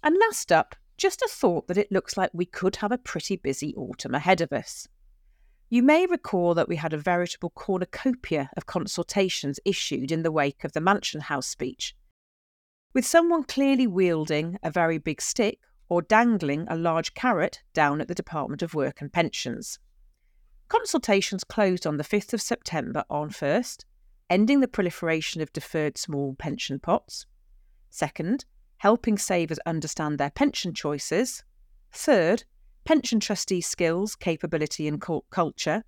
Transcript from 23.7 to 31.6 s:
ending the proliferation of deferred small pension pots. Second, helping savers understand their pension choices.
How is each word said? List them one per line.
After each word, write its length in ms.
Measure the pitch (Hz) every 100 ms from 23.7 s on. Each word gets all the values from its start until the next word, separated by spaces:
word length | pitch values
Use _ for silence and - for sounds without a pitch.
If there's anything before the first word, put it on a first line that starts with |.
| - - _ _ _ _
ending 300 | 185 220 277
the 80 | 254
proliferation 720 | - 180 - 165 160 156 165
of 100 | 151
deferred 460 | 156 - 160 151 -
small 360 | - 143 139 135
pension 400 | 151 - - 139
pots. 480 | - 170 _ - - _ _ - _ _ _
Second, 560 | - 147 - 165 247 - _ _ _
helping 400 | 196 240 - 202
savers 400 | - 180 160 160 165
understand 500 | 165 151 - 151 143
their 140 | 143
pension 420 | - - - 175
choices. 680 | 156 151 143 - 170 254 - _ _